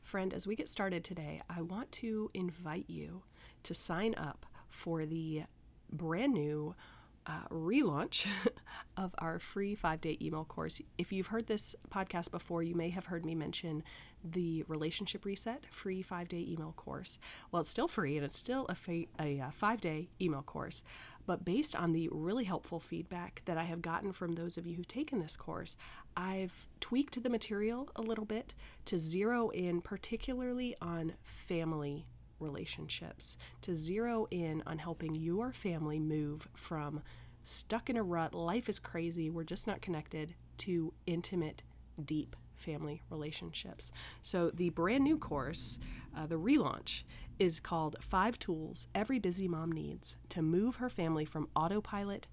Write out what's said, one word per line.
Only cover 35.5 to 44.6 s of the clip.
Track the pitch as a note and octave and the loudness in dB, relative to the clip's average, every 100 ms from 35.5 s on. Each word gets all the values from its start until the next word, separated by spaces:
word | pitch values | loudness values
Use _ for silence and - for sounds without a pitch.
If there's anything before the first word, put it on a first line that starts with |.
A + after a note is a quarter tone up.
family | B3 G3 D#3+ D#3 D#3 | -2 -2 0 0 2
move | D#3 D#3 D3 D3+ - | 2 2 2 -2 -8
from | - - D#3+ D3 D3+ - - - - | -12 -4 -2 -2 -4 -8 -14 -16 -16
stuck | - - - A3 - | -2 -2 2 0 2
in | A#3 | 0
a | |
rut, | F#3+ F3 D#3+ | 2 2 2
life | - E3+ G#3+ A3+ | 2 2 2 0
is | G3+ | -4
crazy, | - E3+ E3+ E3+ D#3+ | -4 -2 0 0 0
we're | E3 | 0
just | D#3+ F3 - | 0 0 0
not | - | -2
connected, | - D#3+ D3+ D#3+ D3+ - - - | -2 -2 -2 -6 -6 -8 -16 -8
to | - F3 D#3+ - - | 0 2 2 -2 -2
intimate, | E3+ E3+ F#3 D#3 - - - - - | -2 0 0 0 -4 -16 -18 -16 -10
deep | C#3+ D#3 - - - - | -2 0 0 -8 -14 -10
family | - D3+ D3+ D#3 - | -6 -4 -4 -6 -6
relationships. | D#3+ D3+ D#3 E3+ D#3+ F#3+ - - - - - | -4 -4 -4 -6 -6 -8 -4 -4 -4 -12 -2
So | - F#3 E3+ | 2 4 4
the | E3+ | 4